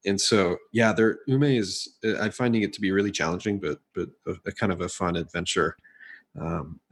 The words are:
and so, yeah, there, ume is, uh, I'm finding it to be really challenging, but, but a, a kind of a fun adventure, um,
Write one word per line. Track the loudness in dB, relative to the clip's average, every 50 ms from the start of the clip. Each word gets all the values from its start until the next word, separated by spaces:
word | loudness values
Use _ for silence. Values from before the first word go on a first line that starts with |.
| -2
and | -2 0 0
so, | 2 4 4 4 4 4 0 -2 -6 _
yeah, | 0 2 2 4 4
there, | 4 4 2 2 0 -2
ume | 0 2 2 4
is, | 4 4 2 0 -2 -4 -8 -10 -12 -10 _ -4
uh, | -2 -2 0
I'm | -2 -2 -2
finding | 0 0 2 2 2
it | 2 0 -2
to | -2 0
be | 2
really | 2 2 2 2
challenging, | 0 0 0 0 -2 -2 -2 -2 -2 -2
but, | -2 -4 -6 -6 _ _ -8
but | -8 -8 -8 -10 _ -8
a, | -8 -8 -8 -8 -10
a | -6
kind | -2 -2 -2
of | -2 -2 -4
a | -6
fun | -6 -4 -2 -2 -2
adventure, | -2 -4 -6 -6 -6 -4 -2 0 0 0 0 -2 -6 _ -20 -20 -20 -20 -20 -20 -20 _ _ -12 -8
um, | -6 -4 -4 -6 -6 -10 -14 -18 _ _